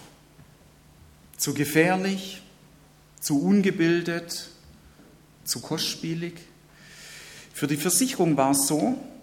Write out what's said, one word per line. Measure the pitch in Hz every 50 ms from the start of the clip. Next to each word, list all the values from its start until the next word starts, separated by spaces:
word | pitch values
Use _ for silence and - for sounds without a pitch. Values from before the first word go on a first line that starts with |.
| - - - - - - _ - - - - - - - - - - - - - - - - - - - -
zu | - - 147 139
gefährlich, | 143 147 139 - 160 160 180 185 190 185 196 196 190 - - - - - - - - - - - - - - - - _ _ _ -
zu | - - 151 143 160
ungebildet, | 180 202 208 185 196 175 - 165 165 170 170 165 170 170 175 170 - - - - - - - - - - - - - - - - - - - - - - - -
zu | - - 123
kostspielig. | 117 - 156 160 156 - - - - 165 165 165 170 170 165 - - - - - - - - - - - - - - - - - - - - - - - -
Für | - 147
die | 135 151
Versicherung | 147 - 180 170 - 262 254 - - 180 165 151
war | 139 135 135 139
es | 139 - -
so | 156 147 185 233 254 - - - - -